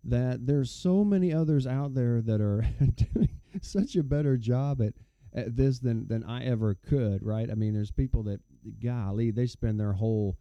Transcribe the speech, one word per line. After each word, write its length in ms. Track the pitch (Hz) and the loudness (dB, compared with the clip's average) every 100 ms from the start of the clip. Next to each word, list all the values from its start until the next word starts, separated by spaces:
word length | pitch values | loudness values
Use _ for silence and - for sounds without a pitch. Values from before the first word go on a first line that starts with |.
| - | 0
that 380 | 120 127 123 123 | 0 0 -2 0
there's 240 | 143 127 | 0 0
so 320 | - 180 190 | -4 0 2
many 280 | 208 196 180 | 4 2 2
others 340 | 156 156 147 127 | 2 2 2 2
out 280 | 131 143 | -2 -2
there 280 | 131 120 117 | 0 2 2
that 180 | 113 107 | 2 2
are 240 | 104 101 113 | 2 2 0
<laughs> 400 | - 135 - - | 2 2 2 0
doing 160 | - 180 - _ 190 | 2 0 0 _ -12
such 360 | - 196 240 185 | -4 -2 0 0
a 60 | |
better 340 | 139 143 147 127 | 0 0 2 0
job 440 | 113 123 143 135 | 2 0 0 0
at, 140 | 107 - - _ 113 | -2 -2 -20 _ -10
at 220 | - 110 117 | -8 -4 2
this 240 | 135 127 | 2 2
than, 260 | 123 113 101 | 0 -2 -2
than 160 | 113 | -4
I 200 | 110 120 | -4 -6
ever 320 | 123 117 110 95 - | -2 0 0 -2 0
could, 360 | 139 110 98 | 0 2 0
right? 260 | 104 107 113 | -2 -2 -2
I 40 | |
mean, 200 | 110 107 | -2 0
there's 160 | 107 104 | 0 0
people 320 | - 131 117 | 0 2 0
that, 160 | 104 101 _ 65 107 107 | -2 -6 _ -20 -18 -6
golly, 480 | 117 123 98 101 117 | -4 -4 -2 0 0
they 160 | 110 123 | 0 -2
spend 340 | - 113 107 | -2 -2 0
their 120 | 104 | 0
whole 460 | 98 113 110 101 - | 0 0 0 0 -4